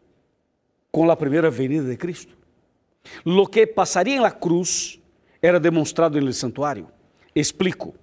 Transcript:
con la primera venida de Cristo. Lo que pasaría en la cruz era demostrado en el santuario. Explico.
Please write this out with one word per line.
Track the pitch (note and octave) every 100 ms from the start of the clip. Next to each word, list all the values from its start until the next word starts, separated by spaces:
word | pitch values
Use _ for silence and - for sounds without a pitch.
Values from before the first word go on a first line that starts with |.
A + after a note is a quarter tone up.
| _ _ _ _ _ _ _ _ _
con | D#3 E3
la | D#3
primera | C#3+ D#3 D#3+
venida | A#2 C3 D#3
de | C3 A#2
Cristo. | E3+ E3 - _ _ _ _ _ _ _ - -
Lo | E3 F#3 F#3+
que | G3 A3
pasaría | - F3+ F#3 G3 C#4
en |
la | G#3+ -
cruz | F3 E3+ F3+ - - - _ _ _ _
era | E3 F3
demostrado | E3 E3 C#3+ - E3 D3
en | C#3
el |
santuario. | A#2 B2+ C3+ D3 G#2+ D#2+ _ _ _ _
Explico. | D#3 D3 - F#3 - - -